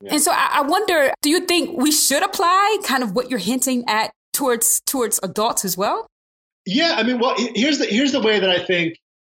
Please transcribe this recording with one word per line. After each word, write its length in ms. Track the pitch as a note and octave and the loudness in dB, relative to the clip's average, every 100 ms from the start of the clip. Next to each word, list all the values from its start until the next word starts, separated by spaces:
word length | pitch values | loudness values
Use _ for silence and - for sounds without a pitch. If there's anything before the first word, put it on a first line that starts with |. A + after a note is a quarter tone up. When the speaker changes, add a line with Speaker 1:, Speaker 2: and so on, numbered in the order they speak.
Speaker 1:
yeah. 120 | G3+ | -4
Speaker 2:
And 80 | D4+ | 0
so 100 | D4 | 0
I, 180 | - C4+ | 0 0
I 80 | C#4+ | 0
wonder, 520 | C#4 F#4+ G#4 E4 C4+ - | 0 0 2 2 2 0
do 80 | D4 | 2
you 120 | F4 | 2
think 380 | F4+ F4 C4 - | 2 0 0 0
we 120 | D4+ | 0
should 320 | D4+ - C#4+ | 2 2 0
apply 560 | F#4 F#4 F4 F#4+ G4+ G#4 | 0 0 2 4 2 0
kind 200 | D#4 B3+ | 0 -2
of 100 | A3+ | -2
what 160 | G#3 - | -4 -4
you're 100 | B3 | -4
hinting 440 | F3+ B3+ C4+ B3 A#3+ | -2 -2 0 0 0
at 240 | G#3+ G#3 - _ | 0 -2 -8 _
towards, 480 | - C4+ A#3 - - - | -4 0 0 0 0 -2
towards 320 | C4+ A3+ - | -2 -2 -2
adults 420 | F#3 F3 A3+ - | -4 -2 -2 -2
as 140 | F#3+ F3 | -4 -2
well? 300 | G#3+ A4 - _ _ _ _ _ - | -2 -2 -6 _ _ _ _ _ -4
Speaker 1:
Yeah, 300 | A#3 E4 A3 | 0 0 0
I 60 | |
mean, 160 | A3+ B3 | 0 0
well, 160 | B3+ A#3 | 0 0
he-, 140 | A#3+ | -2
here's 240 | G3+ C#4+ C4+ | 0 0 0
the, 80 | A3 | 0
here's 260 | G#3 C#4 | 0 2
the 100 | C4 | 2
way 180 | G#3+ G#3+ | 2 2
that 100 | F#3+ | 2
I 160 | F3+ F3+ | 0 0
think, 320 | F3 E3 - _ _ _ | 0 -2 -6 _ _ _